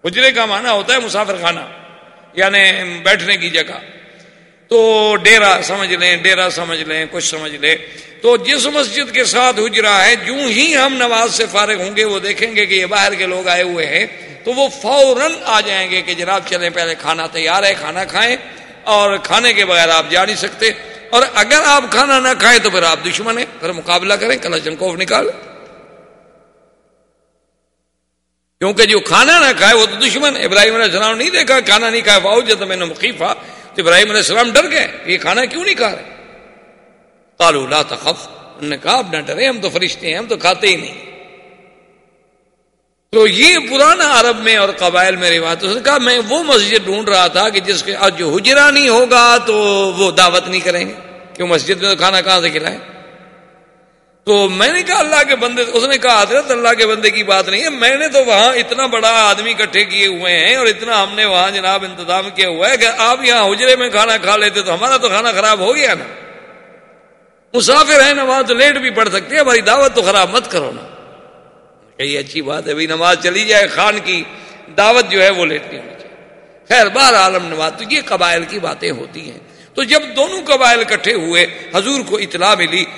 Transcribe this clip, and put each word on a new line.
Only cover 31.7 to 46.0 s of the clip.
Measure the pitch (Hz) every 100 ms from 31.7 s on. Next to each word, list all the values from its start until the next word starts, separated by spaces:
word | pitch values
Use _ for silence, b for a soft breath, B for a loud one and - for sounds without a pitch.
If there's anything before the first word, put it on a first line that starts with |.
| 208 226
نہیں | 233
کھایا، | 214 180
"فأوجس | 185 226 233 208
منهم | 190 185 170 156
خیفة۔" | 226 - 180 - B B B
تو | -
ابراہیم | 170 180 214
علیہ | 214
السلام | - 208 240
ڈر | 226 330
گئے، | 302 - - -
"یہ | 180
کھانا | 160 208
کیوں | 254 320
نہیں | 381
کھا | 370 220
رہے؟" | - - - - - - - _ _ _ _ _ _ _ _
"قالوا | 170 147 131
لا | 151
تخف۔" | 143 131 147 175 -
انہوں | - - - 147
نے | 135
کہا، | 151 247
"اب | 196 160
نہ |
ڈرے، | 143 151 262
ہم | 240
تو | 190
فرشتے | 165 180 - 170
ہیں، | 170
ہم | 226
تو | 202
کھاتے | 170 180 208
ہی | 175
نہیں۔" | 127 - - - - - - - _ _ _ _ _ _ _ _ _ _ _ _ _ _ _
تو | 220 214
یہ | 190 311 349 240
پرانا | 262 294 359 302 254
عرب | 240 220
میں | 220 220
اور | 196 190
قبائل | 180 180 185 185
میں | 175
روایت۔ | 165 165 165
اس | 190
نے | 226
کہا، | 240
"میں | 285